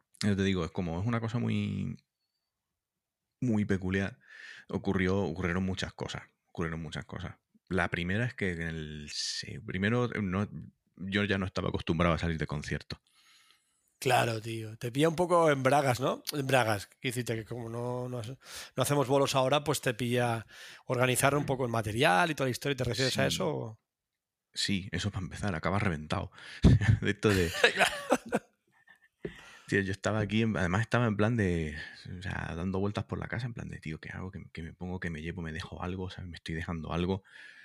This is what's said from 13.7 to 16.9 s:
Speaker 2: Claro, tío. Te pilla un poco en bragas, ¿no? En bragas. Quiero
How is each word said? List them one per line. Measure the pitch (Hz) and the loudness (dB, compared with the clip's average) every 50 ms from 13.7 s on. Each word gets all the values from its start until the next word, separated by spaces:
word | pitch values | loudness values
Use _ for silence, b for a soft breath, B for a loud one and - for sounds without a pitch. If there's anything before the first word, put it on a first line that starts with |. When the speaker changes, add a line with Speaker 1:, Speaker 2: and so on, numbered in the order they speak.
| _ _ _ _ _ - | _ _ _ _ _ -4
Speaker 2:
Claro, | - 127 123 123 120 117 113 110 | 2 4 4 4 4 2 -2 -4
tío. | 107 113 113 113 110 107 113 | -6 -8 -8 -8 -8 -10 -10
Te | - - 120 | -10 -8 -4
pilla | 113 139 156 165 | 0 2 2 2
un | 156 | 4
poco | 160 180 165 175 170 165 151 | 2 2 4 4 6 6 6
en | 143 135 | 4 4
bragas, | 127 131 139 151 139 135 117 123 | 4 4 6 6 6 4 2 2
¿no? | 135 175 240 294 - - | 0 -2 -2 -4 -6 -6
En | 147 143 135 | -4 -4 2
bragas. | 127 135 123 113 110 104 101 - | 4 4 4 6 4 2 0 -2
Quiero | - | -8